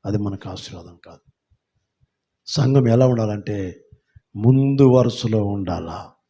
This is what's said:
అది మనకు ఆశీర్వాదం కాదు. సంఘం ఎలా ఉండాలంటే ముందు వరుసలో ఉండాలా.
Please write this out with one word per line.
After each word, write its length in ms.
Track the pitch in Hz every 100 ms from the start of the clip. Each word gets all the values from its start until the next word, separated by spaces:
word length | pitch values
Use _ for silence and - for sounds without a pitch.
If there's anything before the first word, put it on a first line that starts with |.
అది 120 | - 104
మనకు 320 | 101 95 120
ఆశీర్వాదం 500 | 95 - - 85 85
కాదు. 260 | 90 87 _ _ _ _ _ _ _ _ _ _ _ _
సంఘం 420 | - - 131 139 120
ఎలా 200 | 117 131
ఉండాలంటే 760 | 120 107 104 104 104 92 - _ _ _ - _
ముందు 560 | 101 113 135 139 139 135 127
వరుసలో 480 | 120 113 113 110
ఉండాలా. 680 | 101 101 92 85 82 82 - _